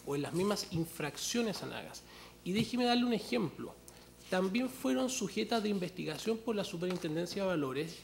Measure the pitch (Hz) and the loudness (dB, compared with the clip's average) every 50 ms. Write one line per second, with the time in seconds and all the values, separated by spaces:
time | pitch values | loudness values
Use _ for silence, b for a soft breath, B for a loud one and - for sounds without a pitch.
0 | - - 143 147 143 117 123 170 185 208 208 202 - - 185 160 165 - - - | -4 -2 0 0 0 0 2 2 4 4 2 2 0 -2 0 0 0 -2 -2 -4
1 | 156 143 - - - - - 240 233 214 180 - - 131 123 117 - - - - | -4 -4 -4 -4 -4 0 0 2 2 2 0 -2 -4 -6 -6 -6 -8 -10 -12 -14
2 | B B B B B B B B - 175 185 220 226 226 - 247 247 240 240 247 | B B B B B B B B -6 -2 0 2 2 2 2 2 4 4 6 4
3 | 247 247 233 208 - - 240 240 196 135 - - 117 - - - - b b b | 4 4 2 2 0 0 0 0 0 0 -2 -6 -10 -10 -10 -14 -18 b b b
4 | b b b - - - 185 185 190 190 190 240 262 247 254 - - 262 262 254 | b b b -20 -6 0 2 2 2 2 2 2 0 0 -2 -2 0 2 2 4
5 | 262 254 254 - 208 180 - 214 214 - 240 226 208 214 208 196 180 165 - 170 | 2 2 0 -2 -2 -2 0 -2 0 2 2 2 2 2 2 2 0 -2 -4 -4
6 | 156 151 156 - - 220 226 220 - 247 220 202 185 - - 165 175 185 185 170 | -4 -4 -4 -2 0 0 0 0 0 0 0 0 0 -2 -2 -2 0 0 0 0
7 | - 165 151 165 175 175 - 202 196 185 180 160 143 131 127 139 156 165 - - | 0 0 0 0 0 0 -2 0 0 2 2 2 2 2 0 -2 -2 -4 -6 -8